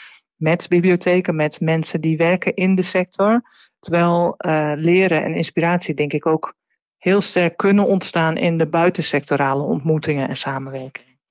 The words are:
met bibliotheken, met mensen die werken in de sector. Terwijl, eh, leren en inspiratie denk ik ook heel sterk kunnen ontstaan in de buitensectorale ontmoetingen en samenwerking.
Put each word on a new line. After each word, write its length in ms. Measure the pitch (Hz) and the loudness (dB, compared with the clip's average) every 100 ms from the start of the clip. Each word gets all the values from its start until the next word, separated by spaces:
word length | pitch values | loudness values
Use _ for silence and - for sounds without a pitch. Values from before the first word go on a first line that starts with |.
| - - _ _ | -20 -20 _ _
met 320 | 156 175 - | -2 -2 2
bibliotheken, 680 | 175 180 180 180 180 180 156 | 2 4 2 2 0 0 -2
met 240 | 151 - | -2 -2
mensen 400 | 160 160 160 160 | -2 0 -2 -2
die 160 | 160 156 | -2 0
werken 380 | 165 180 180 | 2 0 -2
in 200 | - 185 | -2 0
de 80 | 185 | 2
sector. 600 | 180 185 180 - 196 233 - _ _ _ | 0 -2 -4 0 2 2 -2 _ _ _
Terwijl, 560 | - 170 170 175 170 - | -2 0 2 2 0 -2
eh, 360 | 170 156 151 147 | -2 -2 0 -2
leren 480 | 160 180 190 156 | 2 4 4 0
en 100 | - | -2
inspiratie 600 | 165 160 - 165 175 - | -4 -4 -2 0 0 -2
denk 180 | 147 147 | -4 -2
ik 140 | 147 - | -2 0
ook 280 | 160 - - _ _ _ _ | 0 -2 -12 _ _ _ _
heel 220 | - 202 | 0 0
sterk 360 | 196 185 170 170 | 2 0 -2 0
kunnen 300 | 196 202 202 | 2 4 4
ontstaan 500 | 196 - 175 160 165 | 0 0 0 0 0
in 220 | 175 165 | 0 0
de 80 | 156 | 0
buitensectorale 960 | 165 170 175 156 143 - 143 139 139 | 2 2 0 -2 -2 -2 0 0 -2
ontmoetingen 680 | 147 156 147 156 156 143 135 | -2 -4 0 -2 0 -2 -2
en 80 | 135 | -4
samenwerking. 720 | - 135 135 135 131 - _ _ _ | -6 -6 -8 -12 -12 -16 _ _ _